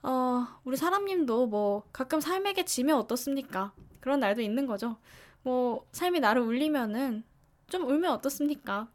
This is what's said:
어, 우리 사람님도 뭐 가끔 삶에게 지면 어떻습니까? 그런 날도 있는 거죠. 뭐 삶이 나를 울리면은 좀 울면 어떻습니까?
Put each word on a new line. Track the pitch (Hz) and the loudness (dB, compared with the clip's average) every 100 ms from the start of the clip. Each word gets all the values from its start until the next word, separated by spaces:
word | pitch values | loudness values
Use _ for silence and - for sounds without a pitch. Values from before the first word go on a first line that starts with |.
| - | 0
어, | 254 254 247 240 - | 0 2 0 -2 -8
우리 | 254 262 | -6 0
사람님도 | 330 392 392 370 269 226 247 | 2 2 0 0 2 2 2
뭐 | 208 208 202 - | 2 2 0 -4
가끔 | - 262 311 | -8 -2 0
삶에게 | 302 381 403 381 359 | 0 0 0 0 -2
지면 | - 269 285 | 0 2 2
어떻습니까? | 233 247 277 277 269 190 196 - - - | 2 -4 -2 -4 -4 -6 -6 -10 -20 -10
그런 | 262 285 | -2 2
날도 | 214 214 | 2 0
있는 | 214 233 277 | 0 0 -2
거죠. | 202 233 226 - - - _ | -2 -4 -6 -14 -20 -20 _
뭐 | 254 254 247 226 - | -2 0 0 -2 -8
삶이 | - 359 349 | -4 0 4
나를 | 226 240 | 4 4
울리면은 | 226 240 302 294 220 220 269 220 - _ _ _ _ | 2 0 0 0 -2 -2 -2 -4 -10 _ _ _ _
좀 | 370 269 | -4 0
울면 | 294 349 | 2 2
어떻습니까? | 240 277 277 294 285 - 202 226 | 0 -2 -2 -2 -2 -6 -6 -6